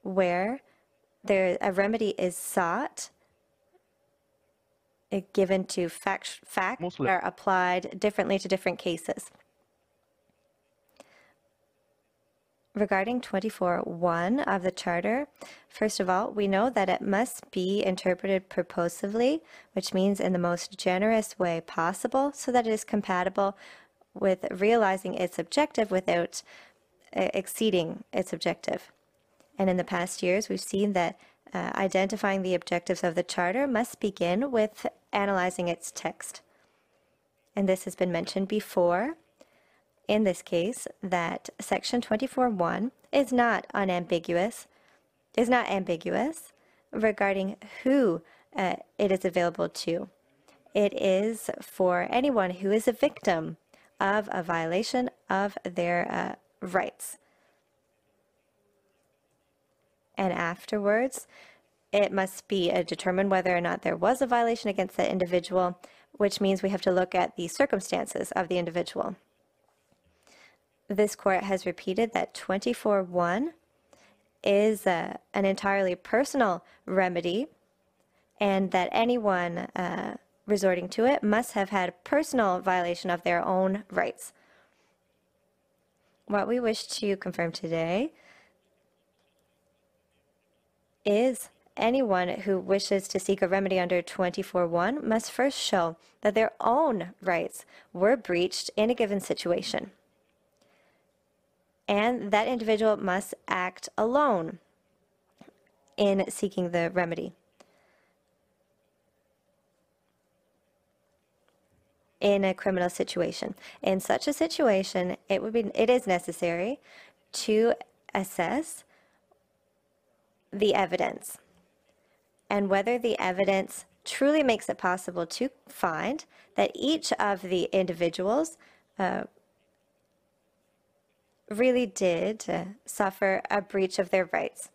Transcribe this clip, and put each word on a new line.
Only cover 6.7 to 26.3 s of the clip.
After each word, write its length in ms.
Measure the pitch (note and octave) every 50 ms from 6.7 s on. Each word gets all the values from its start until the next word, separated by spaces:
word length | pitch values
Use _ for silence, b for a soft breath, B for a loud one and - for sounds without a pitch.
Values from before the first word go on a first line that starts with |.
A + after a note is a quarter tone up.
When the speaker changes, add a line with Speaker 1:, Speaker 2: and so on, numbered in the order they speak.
| B3 -
Speaker 2:
Mostly. 260 | D#3+ F3+ - - C#3
Speaker 1:
are 160 | D#3 F#3 F3+ -
applied 760 | F#3 - - - G3+ F#3+ F#3 F3+ F3+ F3+ F#3 F#3 - - F#3+
differently 400 | - G#3 - - F3+ - G3 G3
to 80 | -
different 320 | F#3 F#3+ F#3 - F#3+ E3+ -
cases. 520 | - F#3 E3 E3 - - - - - - _ _ _ _ _ _ _ _ _ _ _ _ _ _ _ _ _ _ _ _ _ _ _ _ _ _ _ _ _ _ _ _ b b b b b b b b b b _ _ _ _ _ _ _ _ _ _ _ _ _ _ _ _ _ _ _ _ _ _ _ _ _ _ _
Regarding 460 | G3+ G#3 F#3+ G3+ F#3+ G3 A3+ B3 B3
twenty-four 600 | - - - F#3+ G3+ A3 - - F#3 F3 F3 -
one 580 | - - F3 E3 F3 F3 E3+ E3+ F3 F#3+ A#3 C#4+
of 240 | C#4+ - F#3+ F#3+ F3
the 80 | F#3
Charter, 560 | F#3 - - F3+ F3 F3 F3+ G3+ A3+ C4 D4 - _ B B B B B B B
first 300 | - - G#3+ G#3+ - -
of 100 | F#3+ F3+
all, 220 | F#3 F#3 A3 -
we 160 | - G#3 G3+
know 240 | G3 F#3+ F#3+ A3 C4+
that 180 | B3 G#3+ F#3+ F#3
it 120 | F3+ -
must 500 | - G3+ F#3+ G3+ B3 - - - - -
be 340 | - F#3 F3+ F#3 G3 G#3 -
interpreted 640 | F#3+ F#3 F3+ - F#3 F3+ F3+ - G3 G3 F#3 F#3+ _
purposively, 960 | - F#3+ F3 - - F3+ E3+ E3+ - - - G3 G#3 A3+ A#3+ C4 D#4 D#4+ B B B B B B B
which 200 | F#3+ - - -
means 260 | F#3+ F#3+ G3+ G3+ G3
in 140 | - F3+ F#3
the 60 | F3
most 360 | F3 F3 F3 F3 - - -
generous 640 | - - F#3+ F3+ F#3 G3+ A3 A3+ A3 G#3+ - -
way 240 | - F#3 F3 E3 E3
possible, 680 | - - - - E3 E3+ G3 - - A#3+ - C4+ C#4 C#4+ C#4+
so 180 | - - -
that 140 | A#3+ B3 A3+
it 60 | A3+
is 120 | A3 G#3+ -
compatible 720 | - - G#3 G3+ - F#3 F3+ F3+ F#3+ F#3 - G3 G3 G3+ B B B B B B B B _ _ _ _
with 320 | - - G3 F#3 F#3 - -
realizing 640 | - F3+ G3 G#3+ A#3 A#3 G#3+ F#3+ F#3+ F#3+ - F#3 -
its 240 | - F#3 F3 -
objective 540 | - E3 - - C#4 D4+ D4+ - - A3 G3+
without, 500 | F#3 F#3 F#3 - F3 E3+ E3+ -